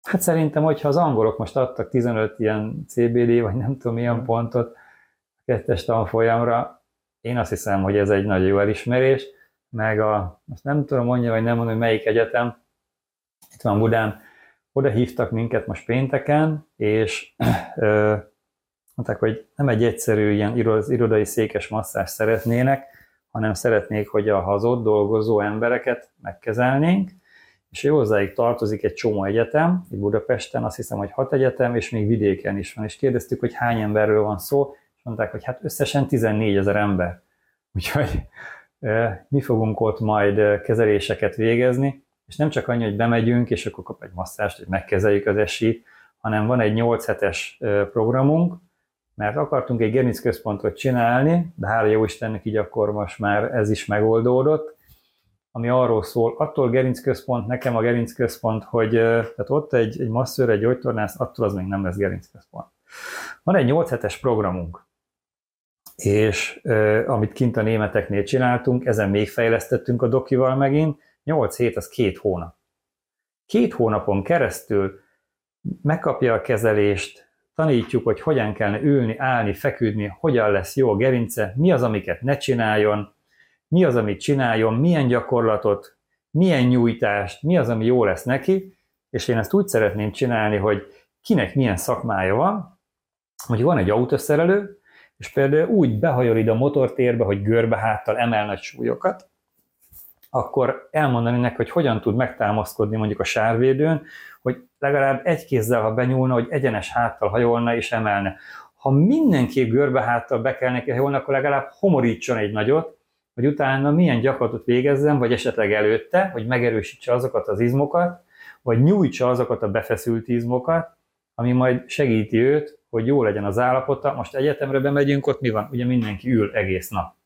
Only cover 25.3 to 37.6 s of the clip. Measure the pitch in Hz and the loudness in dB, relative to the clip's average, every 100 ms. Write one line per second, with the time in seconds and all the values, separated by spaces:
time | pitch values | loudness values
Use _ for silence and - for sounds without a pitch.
25.3 | 107 104 107 117 123 - 120 - _ 101 | 0 0 -2 -2 -2 -2 -4 -6 _ -16
26.3 | 98 - 110 123 135 160 190 185 - _ | -10 -6 0 0 2 2 0 -2 -10 _
27.3 | _ _ _ _ - 139 151 110 107 98 | _ _ _ _ -4 0 2 2 0 0
28.3 | - 117 120 107 107 104 - 117 104 98 | 0 0 0 -2 -2 -4 -2 -2 -2 0
29.3 | 107 117 151 165 180 180 101 101 110 - | 0 0 2 2 0 -4 -4 -2 -2 -2
30.3 | 123 - 123 117 - 110 107 101 - 135 | -4 -4 -6 -6 -6 -8 -6 -6 -4 -2
31.3 | 139 131 127 123 120 - 113 104 110 101 | 0 0 0 -2 -2 -4 -4 0 2 2
32.3 | 95 - 101 92 - 107 - 139 123 - | 0 -2 -6 -8 -10 -10 -2 -2 -2 -4
33.3 | 123 120 - 120 113 107 107 107 107 104 | -4 -4 -2 -2 -2 0 0 2 2 2
34.3 | 104 - 139 139 - _ _ - 113 107 | -2 -2 0 0 -4 _ _ -12 -6 -6
35.3 | - - - 123 - 135 143 131 131 113 | -6 -10 -8 -10 -4 -2 -2 0 0 0
36.3 | 104 110 98 98 101 104 95 90 87 _ | 0 2 2 2 0 0 0 -2 -6 _
37.3 | _ _ _ | _ _ _